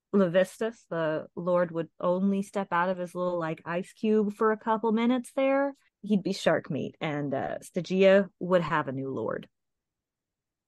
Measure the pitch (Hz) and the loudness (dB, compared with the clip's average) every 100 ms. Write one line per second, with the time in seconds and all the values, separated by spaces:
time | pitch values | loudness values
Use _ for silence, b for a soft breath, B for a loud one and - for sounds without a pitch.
0 | _ 202 185 175 190 - 226 226 - 170 | _ 2 4 4 2 -2 -8 -8 -8 -4
1 | 160 156 - - 175 175 175 165 160 - | -2 -2 -6 -6 0 2 2 -2 -6 -4
2 | 180 180 196 196 202 202 190 175 180 180 | -2 2 2 0 -2 -6 -2 0 0 -2
3 | 180 175 180 175 160 165 - 170 190 - | -6 -4 -4 -2 -4 -6 -6 -6 -6 -4
4 | 220 214 208 208 220 220 233 220 226 220 | 2 2 2 0 0 0 0 0 0 2
5 | 233 254 247 - 269 277 277 277 _ _ | 2 0 -2 -2 0 2 0 -6 _ _
6 | 196 208 180 190 190 156 - 151 165 - | -2 0 0 -2 0 0 -2 -6 -8 -8
7 | 165 147 143 131 82 - - 190 165 185 | -6 -4 -4 -4 -6 -8 -10 -8 -2 4
8 | 190 196 196 - 175 180 156 160 139 131 | 6 6 4 -4 0 2 2 -2 -2 -6
9 | 135 123 110 - - _ _ _ _ _ | -6 -4 -4 -6 -10 _ _ _ _ _
10 | _ _ _ _ _ _ | _ _ _ _ _ _